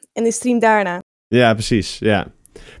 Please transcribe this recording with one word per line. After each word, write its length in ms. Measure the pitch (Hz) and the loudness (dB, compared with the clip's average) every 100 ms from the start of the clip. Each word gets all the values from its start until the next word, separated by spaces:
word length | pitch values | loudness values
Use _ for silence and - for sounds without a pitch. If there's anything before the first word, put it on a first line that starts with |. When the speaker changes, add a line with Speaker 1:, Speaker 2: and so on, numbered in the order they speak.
| _ | _
Speaker 1:
En 100 | - | -4
die 100 | 226 | -4
stream 260 | 220 247 240 | -4 -2 0
daarna? 440 | 226 214 185 180 - _ _ | 2 2 0 -6 -12 _ _
Speaker 2:
Ja, 260 | 120 117 | 2 4
precies, 440 | 110 - 113 - - | 2 0 -2 -2 -4
ja. 340 | 107 98 - _ _ - - - | -2 0 -2 _ _ -20 -20 -4